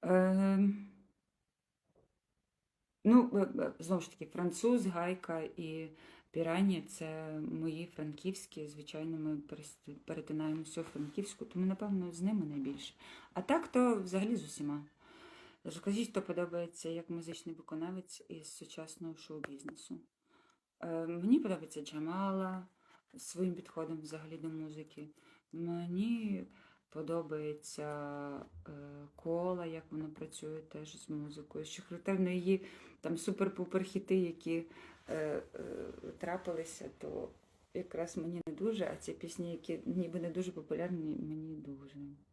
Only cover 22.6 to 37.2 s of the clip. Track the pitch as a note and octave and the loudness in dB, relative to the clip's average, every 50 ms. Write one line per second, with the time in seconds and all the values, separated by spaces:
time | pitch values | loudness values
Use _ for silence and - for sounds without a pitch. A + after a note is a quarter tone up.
22.6 | F#3 F#3 _ _ _ _ - - _ _ - - - - - E3+ F#3 F#3 F3 F3 | -8 -10 _ _ _ _ -20 -20 _ _ -16 -14 -12 -10 -2 0 0 0 0 -2
23.6 | - - - - D#3+ D#3 E3 D#3 D3+ D3+ D#3 D#3+ D#3 D#3 D#3+ D#3 D3+ D#3+ D#3+ D#3+ | -8 -10 -6 -6 -4 -4 -4 -6 -6 -8 -10 -10 -10 -10 -12 -8 -6 -6 -6 -4
24.6 | D#3 D#3 D3+ D#3 D#3 D3+ - - D3+ D3+ - _ - - - - _ _ - E3 | -6 -8 -8 -12 -14 -14 -12 -14 -14 -14 -16 _ -20 -20 -20 -20 _ _ -8 -6
25.6 | E3+ E3+ E3+ E3+ F3 F3 F3 F#3 G#3 A#3 A#3 A#3 A3 G#3 G3+ F#3 F#3 - - - | -2 -2 -2 -2 -2 -2 0 2 2 2 2 0 2 0 0 -2 -4 -8 -12 -20
26.6 | - - - _ _ _ - D3+ D#3+ D#3 E3 E3+ E3 D3+ D#3 D3+ D3+ D3+ D3+ D3 | -20 -20 -20 _ _ _ -8 -6 -2 0 0 0 0 0 -2 -2 -2 -2 -4 -4
27.6 | - - - - D3+ D3+ D3 D3 D3 C#3+ C#3+ C#3+ C#3+ C#3+ C#3 C#3 - - - - | -8 -12 -8 -6 -4 -4 -4 -4 -4 -4 -4 -6 -6 -6 -6 -8 -8 -10 -14 -16
28.6 | - - D3+ C#3+ C#3+ C#3+ C#3+ C#3+ C#3+ C#3+ _ - - E3 E3 E3+ F3 F3+ F#3 F3 | -14 -12 -12 -12 -12 -12 -12 -14 -14 -16 _ -8 -2 0 2 2 4 2 2 0
29.6 | F3 E3 D#3+ D#3+ D#3+ - - D#3 D#3 D3+ D#3 - D#3 D#3 - - - D3+ D#3 D#3 | -2 -4 -6 -6 -8 -6 -6 -4 -4 -4 -6 -8 -8 -8 -8 -8 -8 -6 -6 -8
30.6 | D#3 - - D3+ D3+ D#3 - - - - D#3 D3+ D3 D3 D3 D#3 D3 - - D#3 | -10 -10 -10 -10 -10 -10 -12 -16 -8 -6 -4 -4 -4 -6 -8 -12 -14 -10 -8 -8
31.6 | D#3 D#3 - - - - F3 E3+ F3 - G3 F#3+ F#3+ F3+ F3+ F3+ F3 F#3 F#3+ F#3+ | -8 -6 -8 -12 -10 -8 -10 -6 0 2 4 4 6 4 4 2 4 6 4 4
32.6 | F#3+ - - - - - - - - D#3 E3 E3 - - F#3+ - G3 G3 G3 - | 4 -2 -14 -16 -18 -20 -20 -6 -2 -2 -2 0 0 -2 2 2 2 2 2 -2
33.6 | F3+ F3 - F#3+ F#3+ F#3+ - F#3+ F#3+ - F#3+ F#3+ F3+ E3+ E3 - - E3 E3 E3 | -4 0 2 0 0 2 -2 -4 2 6 6 6 6 4 0 -4 -2 0 0 0
34.6 | E3+ E3 - - - - - - - - - D#3 D#3 D#3 D3 - - - - - | 0 -2 -12 -18 -18 -20 -20 -20 -8 -4 -2 0 0 0 0 -2 -2 -4 -10 -10
35.6 | - - - - - - - - - E3 - - - E3+ F3 F#3 F3+ - E3+ E3 | -8 -6 -6 -6 -6 -6 -8 -10 -10 -12 -10 -6 -4 -2 -2 -2 -2 -2 -2 -2
36.6 | E3 E3 - - - - - - - D3+ D3+ - | -2 -4 -6 -10 -10 -10 -10 -8 -8 -6 -4 -4